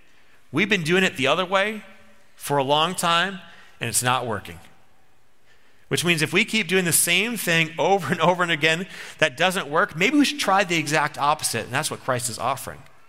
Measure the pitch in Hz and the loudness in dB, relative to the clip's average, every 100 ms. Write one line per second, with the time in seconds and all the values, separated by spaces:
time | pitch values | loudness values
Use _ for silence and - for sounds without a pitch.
0 | - - - - - 135 202 208 156 185 | -20 -20 -20 -20 -6 -2 0 0 2 2
1 | 185 - 131 165 180 190 202 214 - - | 2 0 0 0 0 0 0 -4 -12 -20
2 | - - - - - 143 131 147 165 185 | -20 -20 -20 -14 -4 -2 2 2 2 0
3 | 175 170 185 190 - - - - 117 107 | 0 2 0 -4 -16 -20 -20 -8 -4 -2
4 | 123 127 123 104 - 82 - - - - | 0 0 -2 -6 -8 -16 -18 -20 -20 -20
5 | - - - - - - - - - 135 | -20 -20 -20 -20 -20 -20 -20 -20 -6 -2
6 | 175 170 151 180 220 220 170 190 175 - | 0 0 2 0 0 0 0 0 2 2
7 | - 170 220 220 - 165 160 165 156 196 | 2 2 0 -4 0 2 0 0 2 2
8 | 147 170 160 180 175 165 160 160 190 - | 0 0 2 2 0 2 2 0 -4 -12
9 | - - 156 131 180 185 143 151 202 151 | -12 0 0 2 0 0 -2 0 0 2
10 | 202 302 269 285 - 190 196 170 143 151 | 2 4 2 2 0 2 2 0 0 0
11 | 147 - 143 151 - 117 - 127 156 113 | -2 0 0 2 0 -4 -4 -4 -4 -6
12 | - 123 123 110 117 139 - 76 - - | -4 -4 -4 -4 -4 -4 -8 -14 -18 -20